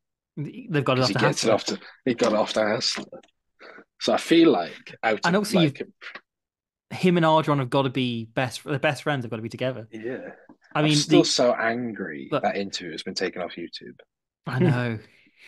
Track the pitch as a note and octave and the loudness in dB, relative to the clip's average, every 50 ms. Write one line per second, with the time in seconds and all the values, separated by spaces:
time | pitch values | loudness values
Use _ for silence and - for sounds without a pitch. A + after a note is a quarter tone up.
0 | _ _ _ _ _ _ _ - C#3+ D#3 - G#3+ C4 - F3 D3 C3 C#3+ C3 B2+ | _ _ _ _ _ _ _ -10 -10 -10 -10 -12 -8 -4 -2 0 0 2 2 2
1 | C3 B2 G#2 C3 - F3 C#3+ - - A2 A2 G2+ - - G2+ G2 - - - _ | 2 2 2 2 0 0 0 0 0 2 0 0 0 -4 -8 -8 -10 -16 -20 _
2 | _ C3+ B2 A#2+ B2+ A2+ G#2+ G#2 - - - A2+ G#2+ G#2+ G#2+ B2+ - - - - | _ -4 -2 0 0 0 2 0 0 -2 -2 -2 0 0 -2 -2 -2 -4 -4 -6
3 | - - - - - _ _ _ _ _ _ _ - - - - - _ _ - | -10 -14 -16 -20 -20 _ _ _ _ _ _ _ -20 -20 -20 -20 -20 _ _ -6
4 | - - A2 G2+ - - D#3+ E3+ E3 E3 B2+ F2+ E2+ D#2 - - - - - - | -2 0 0 0 2 4 6 6 8 8 6 4 0 -4 -10 -14 -20 -20 -12 -4
5 | - A2+ A2 G2+ - E3+ E3+ G#3 G#3 G#3 - F#3 E3 D3 C3 - - - - _ | -2 0 0 0 2 2 2 2 0 2 2 4 4 2 2 -4 -10 -14 -14 _
6 | - - - - - _ _ _ _ _ _ _ _ _ _ _ _ - - - | -20 -18 -18 -20 -20 _ _ _ _ _ _ _ _ _ _ _ _ -12 -4 0
7 | - F#3 F3 F3 E3 D#3+ D#3 D#3 D3+ D#3 D3 C#3+ C3 A#2+ A2+ C#3 C3+ C3+ B2+ C#3+ | 2 4 4 4 4 6 4 4 4 2 2 0 0 2 2 2 2 2 0 -2
8 | B2+ B2 A#2+ A#2 A2+ A2 _ - C3 B2 - - - - D3+ C3 - D#3 C#3+ - | -2 -2 -4 -6 -8 -6 _ -4 -4 -2 -4 -8 -8 -6 -4 -2 0 0 -2 -2
9 | - D#3 D3 C3+ A#2+ A2+ A#2 A2+ A2 A#2 A2+ A#2 B2+ B2+ C3 A2+ A2+ A2 A2+ A2 | -2 -4 -4 -4 -4 -6 -8 -8 -8 -8 -8 -6 -6 -6 -6 -8 -12 -14 -14 -12
10 | A2 A#2+ C3 A2 - - - - - - - _ _ _ - D3+ D3+ D#3 D3+ D3 | -10 -8 -8 -10 -10 -14 -16 -18 -20 -20 -20 _ _ _ -2 0 2 4 4 2
11 | D3 - D#3 D3 - - - - C3+ B2 A#2+ - A2+ A2+ A#2 A#2+ B2 A#2 G#2+ G2+ | 4 6 6 6 6 6 4 2 2 2 2 2 0 -2 -2 -2 -4 -6 -8 -8
12 | G2 F2+ D2+ C#2+ C2+ - D#3 C3+ A#2 G2+ F#2+ G2 G2+ F#2+ - - F#2 E2 D#2 E2+ | -8 -8 -10 -10 -8 -6 -4 -2 -2 -2 -2 -4 -6 -6 -8 -10 -10 -10 -12 -10
13 | - F#2+ F2+ - F#2+ F2+ - F2+ F2 E2+ - - E2+ D#2+ - - - - - - | -10 -10 -6 -4 -4 -4 -4 -6 -8 -10 -8 -10 -12 -12 -14 -16 -18 -18 -20 -20
14 | - _ _ _ _ _ _ _ _ - B2+ C3 E3+ F3 B2+ B2 B2 A#2+ A#2 A2 | -20 _ _ _ _ _ _ _ _ -6 -2 2 2 2 2 2 0 -2 -4 -6
15 | - - _ _ _ _ _ _ - | -10 -14 _ _ _ _ _ _ -2